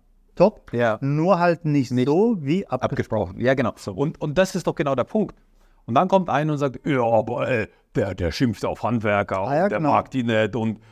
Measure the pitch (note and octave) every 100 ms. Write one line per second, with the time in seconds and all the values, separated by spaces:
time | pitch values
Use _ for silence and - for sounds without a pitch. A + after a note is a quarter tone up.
0 | _ _ _ - F#3 - - A#2+ A#2+ A2
1 | C#3 D3 E3 F3+ F3 E3 D#3 D3 A#2+ B2
2 | C3 D#3 A3+ G#3+ C#3 F3+ G3 B2+ A2+ C3+
3 | - A2 F2+ F#2+ A#2+ C3+ A#2 - - F#2
4 | C#3+ D#3 D#3 C#3+ F#3 F#3 E3+ D3+ D#3+ C3+
5 | - A3 F#3+ - _ _ _ _ - B2
6 | F3+ F#3+ F3 C3 D#3 D3 C#3 A#2+ - C#3
7 | A#2 A2+ A2 A#2+ B2+ B2 G2 - _ -
8 | G2+ F2+ E2+ - C3 G2+ - D#2 A2 A#2
9 | G#2 G2+ G2+ G2 G2+ D3 G3 - D3+ G#2+
10 | - C3+ A#2 A2 G#2+ A2+ A2 G#2 -